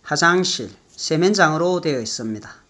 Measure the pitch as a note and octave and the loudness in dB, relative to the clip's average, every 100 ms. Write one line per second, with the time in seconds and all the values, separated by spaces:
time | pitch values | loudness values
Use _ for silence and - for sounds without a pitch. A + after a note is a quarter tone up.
0 | - D3 E3+ F3+ F3+ - G2+ - _ - | -4 0 2 2 0 -4 -8 -14 _ -12
1 | - D#3 F3+ F#3+ D#3+ D#3 F3 F3+ E3+ C3 | -4 2 2 4 2 4 0 0 -2 -4
2 | A2 - A2 G#2+ - - | -4 -8 -6 -8 -12 -20